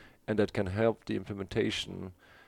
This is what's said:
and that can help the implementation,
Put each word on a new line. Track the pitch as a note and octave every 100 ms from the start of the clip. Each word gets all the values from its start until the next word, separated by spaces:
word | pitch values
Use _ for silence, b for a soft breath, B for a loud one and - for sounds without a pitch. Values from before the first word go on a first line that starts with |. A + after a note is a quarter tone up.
| B B -
and | G#2+
that | G2+
can | - G2
help | G2 A2+ G#2+
the | - G#2+
implementation, | F#2+ G#2 G2 - A2 - - F#2 F#2 b b b